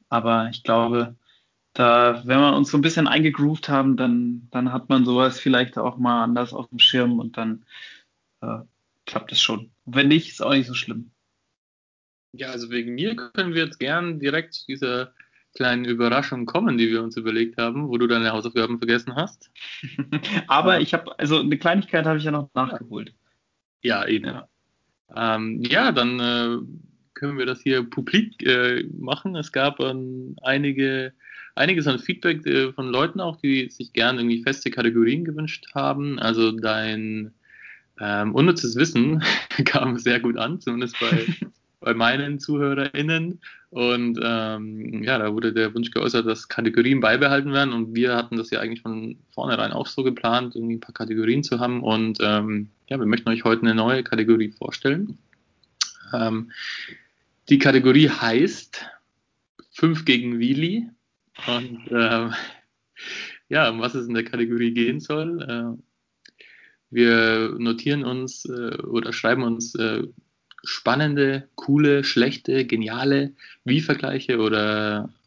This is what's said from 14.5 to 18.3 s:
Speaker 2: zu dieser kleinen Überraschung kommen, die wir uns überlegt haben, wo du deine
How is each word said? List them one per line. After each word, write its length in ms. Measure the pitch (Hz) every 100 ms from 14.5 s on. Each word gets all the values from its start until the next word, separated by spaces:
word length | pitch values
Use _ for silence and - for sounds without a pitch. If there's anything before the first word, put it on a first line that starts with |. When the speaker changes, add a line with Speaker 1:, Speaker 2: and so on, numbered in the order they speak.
Speaker 2:
zu 120 | - -
dieser 460 | 135 131 123 127 _ - _ _ -
kleinen 300 | 127 120 123
Überraschung 600 | 117 117 123 - 127 117
kommen, 320 | 175 214 120
die 120 | 113
wir 120 | 113
uns 140 | 113 113
überlegt 420 | 110 110 117 117
haben, 300 | 117 135 147
wo 100 | 120
du 100 | 120
deine 260 | 117 113